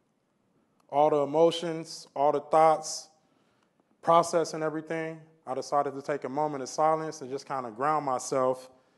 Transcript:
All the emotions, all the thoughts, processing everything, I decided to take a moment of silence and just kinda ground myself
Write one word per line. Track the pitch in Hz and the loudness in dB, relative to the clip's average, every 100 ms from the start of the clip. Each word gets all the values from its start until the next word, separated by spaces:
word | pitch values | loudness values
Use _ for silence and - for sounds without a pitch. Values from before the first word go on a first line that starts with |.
| _ _ _ _ _ _ _ _ - | _ _ _ _ _ _ _ _ -4
All | 139 151 | 2 4
the | 151 | 4
emotions, | 139 151 165 165 175 160 160 - - 135 | 0 4 4 4 -6 -8 -10 -16 -12 0
all | 143 | 2
the | 143 | 2
thoughts, | - 160 160 156 - - - _ _ _ _ _ _ _ _ _ | 2 6 6 4 -2 -10 -12 _ _ _ _ _ _ _ _ _
processing | - 170 170 170 156 160 | 4 4 4 0 -2 -4
everything, | 156 156 156 165 160 160 156 _ - | -4 -6 -6 -6 -6 -10 -18 _ -10
I | |
decided | 131 - 143 143 135 | -8 -2 0 0 -4
to | |
take | 135 143 | -6 -6
a | 131 | -4
moment | 139 151 143 | -4 -4 -4
of | 123 | -8
silence | - 156 160 160 151 | 0 2 2 -4 -10
and | 127 | -10
just | 135 - | -10 -8
kinda | 139 123 | -8 -8
ground | 107 143 151 143 | -4 0 0 0
myself | 123 - 139 127 127 - _ _ | -4 -2 0 0 -2 -8 _ _